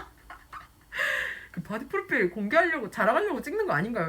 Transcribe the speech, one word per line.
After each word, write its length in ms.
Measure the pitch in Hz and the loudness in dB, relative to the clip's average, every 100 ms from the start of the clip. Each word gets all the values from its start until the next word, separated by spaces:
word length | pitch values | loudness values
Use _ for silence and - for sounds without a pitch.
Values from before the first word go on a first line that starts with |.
| - - - - - - - _ - - - - - - - | -8 -18 -20 -20 -16 -16 -16 _ -12 -2 0 0 -4 -8 -10
그 100 | - | -12
바디 240 | 151 220 277 | -6 -8 -4
프로필 420 | 392 381 277 180 | -6 0 2 2
공개하려고, 600 | 214 202 311 359 285 196 | 0 2 4 4 2 -4
자랑하려고 520 | - 202 294 415 285 | 0 4 4 2 -2
찍는 240 | 294 415 403 | -4 -2 0
거 60 | |
아닌가요, 340 | 147 214 226 | 2 0 0